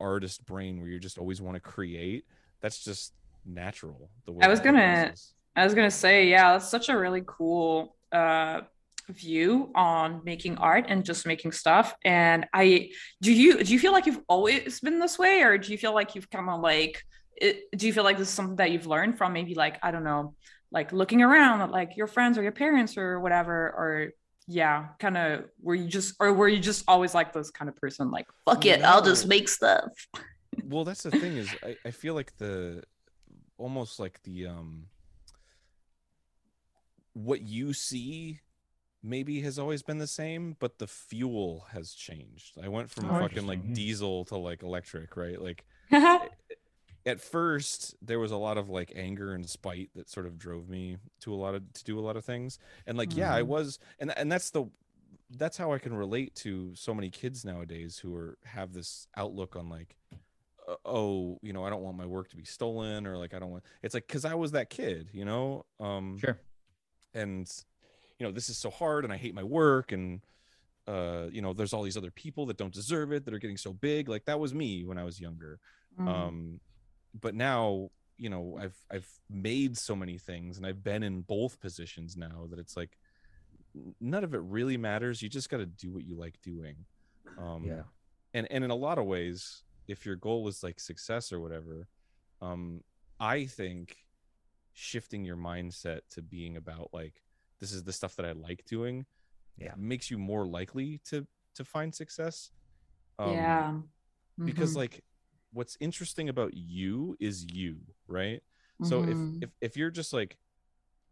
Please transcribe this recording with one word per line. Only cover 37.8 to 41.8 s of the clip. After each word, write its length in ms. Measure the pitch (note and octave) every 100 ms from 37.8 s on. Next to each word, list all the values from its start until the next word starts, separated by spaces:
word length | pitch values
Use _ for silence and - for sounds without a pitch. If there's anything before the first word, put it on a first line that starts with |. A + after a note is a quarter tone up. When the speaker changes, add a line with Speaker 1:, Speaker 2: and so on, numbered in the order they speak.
| - B2+ B2+ D#3+ E3 D3+ _ _ _ _ _ _
Speaker 1:
maybe 380 | A2 B2+ C3+ D3
has 160 | C#3+ C3+
always 240 | C#3+ D3+
been 160 | C#3+ D3+
the 80 | D3+
same, 500 | - D#3 E3 E3+ D3+
but 200 | B2 -
the 80 | G#2
fuel 800 | - - A2 B2+ A2+ F#2 E2 -
has 220 | G2+